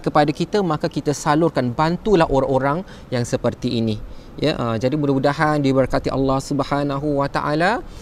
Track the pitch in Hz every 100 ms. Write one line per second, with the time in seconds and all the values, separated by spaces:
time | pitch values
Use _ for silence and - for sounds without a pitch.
0 | - 156 147 - 170 208 180 151 170 156
1 | 147 139 160 147 165 143 123 120 160 175
2 | 220 185 165 135 135 131 139 160 202 -
3 | - 123 120 131 120 107 123 123 113 107
4 | - - - - 139 151 120 113 127 156
5 | 143 135 139 143 156 151 135 135 127 135
6 | - 131 135 135 - 139 139 143 143 139
7 | 151 139 139 151 147 151 175 262 - -